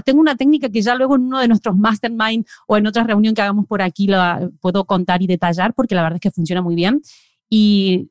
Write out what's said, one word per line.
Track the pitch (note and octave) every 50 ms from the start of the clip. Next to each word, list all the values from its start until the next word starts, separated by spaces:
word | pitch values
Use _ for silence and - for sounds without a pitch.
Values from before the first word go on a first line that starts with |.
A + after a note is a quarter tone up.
| -
tengo | C4+ C4 D4+
una | D#4+ D4+ C#4
técnica | - C4+ C#4+ D4+ C#4+ C#4+ A#3+
que | G3 A3+
ya | G3+ A#3+ A#3+
luego | B3+ C4 C4 C#4
en | B3+ B3+
uno | B3+ C4 C4
de | B3+ A#3
nuestros | A3+ G3+ - A3+ F#3
mastermind | - G#3 A3+ A3 - - A#3 A#3 A3+ A3 A3 A3+ A3+ A3 - - - _
o | - G#3 G#3+
en | G#3
otra | A3 G#3 A#3 A3+
reunión | A3+ G#3 G#3 G#3+ A3 A3
que | A3 G3+
hagamos | G3+ G3+ G#3 G3
por | - G#3+ G3 F#3+
aquí | F3+ - - G3+
la | G3 G3 F#3+ F3+ F3 E3+ - F3+ F3+ - _
puedo | - F#3 F3+ G3 F#3+
contar | - G3 F#3 F3+ - F3+ F3+
y | F#3+
detallar, | F3+ F3+ E3+ F3+ F3 E3+ F3 F#3 A#3 -
porque | - A#3 - G3
la | F3+ E3
verdad | D#3+ E3
es | F3 -
que | G3
funciona | - F3+ D#3+ D#3 F3+ F3+ F3+
muy | F3 E3+
bien. | E3+ F3 G3+ C4 D#4 - - - - _ _ _ _ _ -
Y | A3 G#3+ G#3+ G#3 G#3 G3 F#3+ F#3+ F#3 F3+ - -